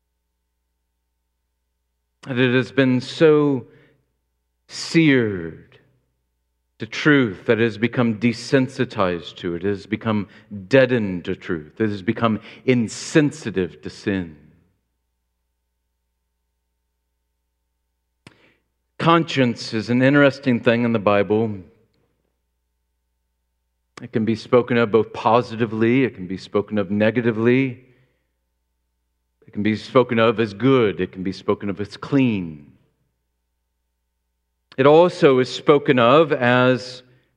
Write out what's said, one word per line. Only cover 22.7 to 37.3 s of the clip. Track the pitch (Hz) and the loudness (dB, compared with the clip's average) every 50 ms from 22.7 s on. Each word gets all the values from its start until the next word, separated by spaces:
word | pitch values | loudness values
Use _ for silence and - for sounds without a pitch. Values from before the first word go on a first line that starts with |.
| _ _ _ _ _ _ _ _ _ _ _ _ _ _ _ _ _ _ _ _ _ _ _ _ _ - | _ _ _ _ _ _ _ _ _ _ _ _ _ _ _ _ _ _ _ _ _ _ _ _ _ -20
It | 127 120 - | -14 -6 -4
can | 117 110 | -2 -2
be | 110 113 | -2 -2
spoken | 107 - - - 123 120 - 123 120 | -4 -2 2 2 2 2 2 2 0
of | 117 107 | 2 2
both | 104 113 104 - | 2 0 0 0
positively, | - - - 117 110 123 120 104 113 107 117 104 110 110 113 113 123 135 131 | -4 -4 0 2 2 2 2 0 -4 -6 -4 -4 -2 0 0 2 2 2 0
it | 107 - | 0 -4
can | - 92 87 | -8 -10 -10
be | 95 90 | -10 -10
spoken | - - - 104 101 - 107 104 | -10 -4 -4 -4 -4 -2 -4 -4
of | 98 90 | -4 -2
negatively. | 104 104 107 107 107 127 113 120 110 110 113 120 123 131 135 127 120 110 - _ _ _ _ _ _ _ _ _ _ _ _ _ _ _ _ _ _ _ _ _ _ _ _ _ _ _ _ _ _ _ _ - | -2 0 0 0 0 0 -2 -2 -2 0 0 0 2 0 0 -4 -6 -12 -18 _ _ _ _ _ _ _ _ _ _ _ _ _ _ _ _ _ _ _ _ _ _ _ _ _ _ _ _ _ _ _ _ -14
It | - | -10
can | 104 101 | -4 -2
be | 107 110 | -2 -2
spoken | 98 - - - 131 123 - 120 117 | -2 -4 0 2 2 2 2 2 2
of | 113 117 110 101 | 2 2 2 0
as | 117 104 98 | -2 -4 -4
good, | 101 117 135 135 127 113 101 82 80 | -2 0 2 4 4 2 2 0 -2
it | 92 90 | -6 -6
can | - 95 90 | -6 -8 -8
be | 98 | -8
spoken | 92 - - - 101 - 107 101 | -8 -6 -6 -4 -4 -4 -6 -8
of | 92 - | -8 -8
as | 104 - - - | -10 -12 -14 -16
clean. | - - 139 139 131 123 107 98 87 82 78 73 71 67 _ _ _ _ _ _ _ _ _ _ _ _ _ _ _ _ _ _ _ _ _ _ _ _ _ _ _ _ _ _ _ _ _ _ _ _ _ _ _ _ - - | -8 -2 0 0 2 0 0 -4 -6 -10 -12 -16 -20 -20 _ _ _ _ _ _ _ _ _ _ _ _ _ _ _ _ _ _ _ _ _ _ _ _ _ _ _ _ _ _ _ _ _ _ _ _ _ _ _ _ -4 2
It | 131 | 4
also | 143 151 165 175 175 175 - 175 143 131 127 | 6 6 6 6 4 2 2 4 4 4 4
is | 127 127 - | 2 -2 -4
spoken | - - 151 151 143 - - 131 123 | -2 2 2 2 4 2 2 2 4
of | 117 117 135 156 165 139 | 4 6 6 4 4 2
as | 151 131 123 123 123 127 127 127 127 120 - - - - - _ _ _ _ _ | 0 0 0 2 2 4 4 2 2 0 -4 -10 -16 -20 -20 _ _ _ _ _